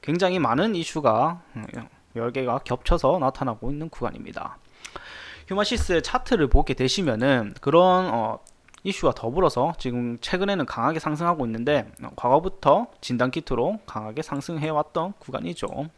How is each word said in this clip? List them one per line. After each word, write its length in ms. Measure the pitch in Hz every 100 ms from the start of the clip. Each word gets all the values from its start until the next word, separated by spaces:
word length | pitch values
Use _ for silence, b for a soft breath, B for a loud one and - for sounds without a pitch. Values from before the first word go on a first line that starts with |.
굉장히 380 | - 165 185 185
많은 380 | 131 120 208 196
이슈가, 640 | 165 160 139 110 143 175 - -
음, 100 | 107 120 120 _ _ 117
열 160 | 117
개가 280 | 127 127 120
겹쳐서 580 | - 120 - 175 131 135
나타나고 520 | 131 - 135 110 120
있는 180 | 147 160
구간입니다. 720 | - 113 80 - - - - _ B B B B B B B -
휴마시스의 540 | 190 208 - - 175
차트를 440 | 151 240 - 226 143
보게 280 | - -
되시면은 800 | 139 131 - 175 110 131 131 104 -
그런, 480 | - 160 180 180 180
어, 240 | 117 110 110 - _ _ -
이슈와 280 | 190 190 151
더불어서 640 | 120 113 139 190 131 139 170
지금 420 | 131 123 120 120
최근에는 460 | - 185 196 196 139
강하게 340 | - 120 160
상승하고 440 | 156 151 170 170 123
있는데, 440 | 113 120 147 110 -
어, 80 | 120
과거부터 720 | - 123 139 180 - - 160 240 -
진단 300 | - 123 127
키트로 480 | 143 151 120 135 214
강하게 380 | - - 107 113
상승해왔던 920 | 156 143 143 170 156 151 151 - 170 202
구간이죠. 720 | - - 170 170 - - 156